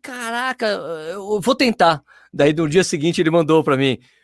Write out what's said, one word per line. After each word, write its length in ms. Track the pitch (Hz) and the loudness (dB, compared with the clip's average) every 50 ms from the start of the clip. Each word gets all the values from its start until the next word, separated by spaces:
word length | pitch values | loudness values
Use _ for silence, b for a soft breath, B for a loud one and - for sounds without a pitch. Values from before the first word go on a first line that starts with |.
Caraca, 640 | - 285 254 247 240 226 233 240 254 262 254 - 233 214 202 185 160 156 170 156 156 165 | -16 -16 -14 -12 -10 -8 -6 -6 -6 -6 -6 -4 -4 -4 -4 -4 -6 -8 -10 -10 -10 -10
eu 280 | 180 202 190 202 214 208 | -10 -10 -6 -4 -4 0
vou 120 | 151 233 262 | 2 0 2
tentar." 460 | 262 277 240 214 - 185 165 160 143 b b b b b b - | 2 2 0 2 4 4 4 2 2 b b b b b b -2
Daí 200 | - 190 190 156 | 2 2 2 2
no 140 | 156 165 | 2 0
dia 160 | 151 147 190 180 | 0 2 2 2
seguinte 380 | - - 151 143 170 165 - | 2 0 -2 -2 0 0 0
ele 80 | 170 160 | 0 2
mandou 340 | 160 170 165 143 160 160 151 | 2 2 2 4 2 2 2
pra 140 | 156 139 | 2 0
mim, 220 | 131 139 135 120 b b b b b | 2 2 0 -2 b b b b b